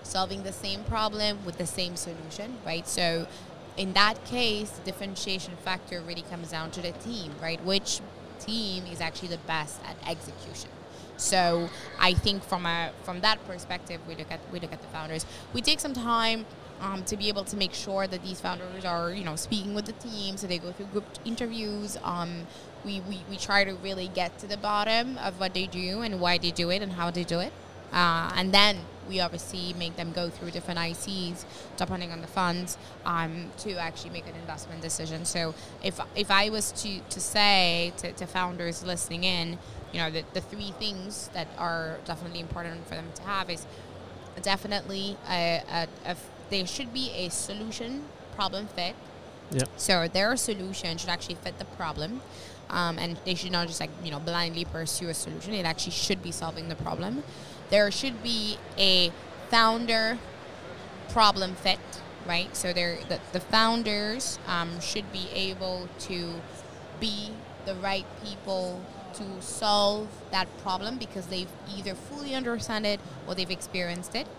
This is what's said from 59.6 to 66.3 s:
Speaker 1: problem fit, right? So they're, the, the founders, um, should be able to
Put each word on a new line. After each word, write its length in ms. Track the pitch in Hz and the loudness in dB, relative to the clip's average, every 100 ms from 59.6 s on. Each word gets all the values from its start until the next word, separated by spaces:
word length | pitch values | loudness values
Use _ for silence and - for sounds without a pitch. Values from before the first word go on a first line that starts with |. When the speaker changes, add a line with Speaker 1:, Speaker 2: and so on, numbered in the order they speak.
| 226 226 233 226 220 233 - - - - - - - - - | 10 8 4 4 4 0 -4 -12 -12 -12 -12 -12 -12 -12 -2
Speaker 1:
problem 460 | 233 214 196 185 185 | 10 10 10 2 2
fit, 240 | 196 185 - - - - - | 2 2 0 -10 -12 -10 0
right? 280 | 170 - - | 0 0 -2
So 180 | 180 | 0
they're, 240 | 175 175 170 - | 2 2 0 -2
the, 100 | 175 - | -4 -2
the 80 | 185 | -4
founders, 1000 | - 220 226 233 220 208 208 233 - - - | 4 6 8 6 2 2 0 0 -2 -4 -2
um, 340 | 180 170 170 | 0 0 -2
should 300 | - - 202 | -2 -2 -4
be 180 | 190 185 | -6 -4
able 560 | - 190 185 185 185 180 - | 0 0 0 -2 -4 -6 -10
to 400 | - 180 170 | -6 -4 -2